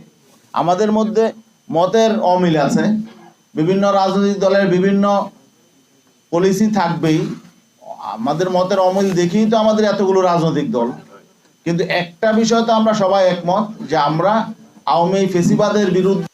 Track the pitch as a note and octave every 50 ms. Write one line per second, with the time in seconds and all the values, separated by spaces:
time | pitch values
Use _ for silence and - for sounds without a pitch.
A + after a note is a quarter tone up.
0 | - - _ _ _ _ _ _ _ _ - B2 D3 E3+ F3+ F#3 G#3+ G#3+ G#3+ A3
1 | A3 G#3+ G#3+ A3 A3+ A3 A3 - - _ _ _ _ - C#3+ D#3+ F3+ F3+ G#3+ A3+
2 | A3+ A3 G#3 - - F3+ F3+ F3+ F3+ E3+ D#3 D3+ C3+ - - - - G#3+ A3 G#3+
3 | - - - - - - _ _ _ _ - D3+ D#3 F3+ G3 G3 G3+ G3+ F#3+ G3
4 | F#3+ F#3+ F#3+ G3+ G3+ G3+ G3+ F#3 F#3+ F#3+ G3 G3 G3 F3 F3+ F3+ F#3 G3 G3+ G3
5 | G3 G3+ G3+ G3 - - - _ _ _ _ _ _ _ _ _ _ _ _ _
6 | _ _ _ _ _ - D#3+ E3+ F#3 G3 F#3 G3 A3 G#3 G#3+ G3 F3 E3+ D#3 C#3+
7 | D3+ D#3+ D#3 E3+ - - - - - - _ _ _ _ _ _ - - - -
8 | - G#2 G#2 A2+ A2+ C3+ D#3 E3 F#3 F#3 F#3 F3+ F#3 F#3 G#3 F#3+ F#3 F#3 F#3 G3
9 | G3 G3 F3 E3+ F3 F3 F3 G#3+ A3 G#3+ A3+ A3 A3 A3 G#3+ G#3+ G#3+ G3+ G3 G3+
10 | G3 F#3 F#3 F#3+ F#3 F3+ F3 E3+ D#3+ E3 C#3+ D3 D3 A#2 A2 B2 A#2 A#2+ - -
11 | - - - - _ _ _ _ _ _ _ _ - E3 F3 E3 - - D#3+ F3+
12 | F3 - - - A3+ A3 A3 A3 A3 - A#3 A#3 A3+ A#3 A3+ A3 A3 A3 G#3+ -
13 | G3 F#3 G3 G3 F#3 F3+ F3 F3 E3+ F3 F#3 G#3+ A3 - - - - - D#3 D3+
14 | C#3+ D3+ D#3 D#3+ E3+ G3 A3 A3 G#3+ - - - - - _ - - C3+ D3 E3+
15 | F3 F3+ G3 G3 F#3+ F3+ - F3 F3 G3+ - - G#3 G3+ G#3 G#3 G3+ F#3 F3+ F#3
16 | F3+ G3 G3 E3+ E3 -